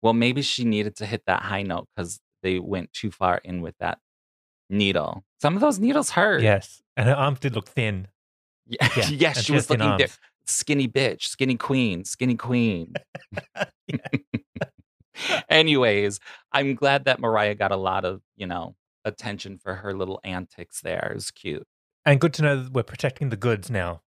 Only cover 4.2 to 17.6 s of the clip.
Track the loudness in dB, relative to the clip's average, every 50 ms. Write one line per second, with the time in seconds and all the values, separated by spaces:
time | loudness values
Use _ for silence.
4.2 | _ _ _ _ _ _ _ _ _ _ 0 2 2 4 4 2 0 -2 -6 -10
5.2 | -14 _ _ _ 0 2 2 4 4 2 2 4 2 2 2 2 0 0 2 2
6.2 | 4 4 4 4 4 4 4 4 2 -6 -20 -20 _ _ _ 2 4 4 4 4
7.2 | 2 0 0 0 -2 -2 -2 -2 -8 -6 -4 -2 -2 0 -2 -4 -6 -10 _ _
8.2 | _ _ _ _ _ _ _ _ _ _ -4 0 0 0 2 2 0 0 2 2
9.2 | 2 2 2 0 0 2 2 2 4 2 0 2 2 2 4 4 2 0 0 _
10.2 | _ _ _ _ _ -4 -4 -4 0 0 2 2 2 0 2 2 0 0 0 -2
11.2 | -6 -8 -4 -2 0 0 0 -2 0 0 2 2 2 2 0 -4 -6 -10 -6 -2
12.2 | 0 0 0 0 -2 -2 0 2 2 2 0 -2 -6 -8 -10 -12 -14 _ _ -18
13.2 | -18 _ -12 -12 -12 _ _ -8 -8 -8 _ _ _ -8 -8 -8 -6 -4 -6 -6
14.2 | -6 _ -10 -10 -10 _ _ -8 -8 -8 _ _ -20 _ _ _ _ _ _ -10
15.2 | -6 -2 -2 -4 0 _ 4 4 6 6 4 4 4 4 4 4 2 0 -2 -6
16.2 | _ -18 -20 -20 _ _ -2 0 0 0 -2 2 2 2 2 4 2 2 0 2
17.2 | 2 2 2 4 2 2 2 0